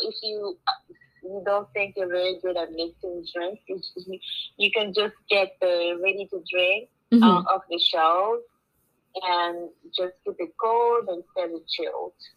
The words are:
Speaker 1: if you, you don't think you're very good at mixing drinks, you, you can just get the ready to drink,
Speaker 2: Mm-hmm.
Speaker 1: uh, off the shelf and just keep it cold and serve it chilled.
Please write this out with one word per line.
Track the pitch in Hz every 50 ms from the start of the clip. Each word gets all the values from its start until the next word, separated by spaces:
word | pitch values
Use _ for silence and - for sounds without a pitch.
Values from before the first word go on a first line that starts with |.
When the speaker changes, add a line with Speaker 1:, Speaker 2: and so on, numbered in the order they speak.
| -
Speaker 1:
if | 220 208 - -
you, | 214 214 208 202 202 180 - - - - - _ - - _ _ _ _ _ -
you | 185 196 202 180
don't | 202 202 208 202 - -
think | 214 202 196 -
you're | 202 185 180
very | 175 180 180 185 185 180
good | - 185 180
at | 175 165 160 160
mixing | 160 165 170 - _ - 185 175 175 170 - -
drinks, | 175 170 180 208 214 _ - 190 185 - - - - 180
you, | 185 190 185 - - - - - - _
you | - 202 202
can | 202 - 208 208 180
just | 208 208 208 - _ _ -
get | 214 196 190 185 - -
the | 190 180 175 175 170 175 175 175 180
ready | 196 196 202 196 180
to | 202 185 160 -
drink, | 180 180 180 180 196 214 240 - _ _ _ - 233
Speaker 2:
Mm-hmm. | 233 226
Speaker 1:
uh, | 220 185 175 180 - 190
off | - - -
the | 170 175
shelf | - - - 170 160 160 170 180 196 214 466 480 480 - _ _ _ _ _ _ _ _ _ _ _ _ - 185 185
and | 180 175 175 175 170 170 175 170 170 - _ - - -
just | - 180 180 180 _ -
keep | 285 - -
it | 175 - - -
cold | - 226 226 233 233 233 240 233 214 196
and | 180 170 175 _ -
serve | 185 180 170 165
it | 165 - -
chilled. | - - 160 - - - - 180 - _ - - _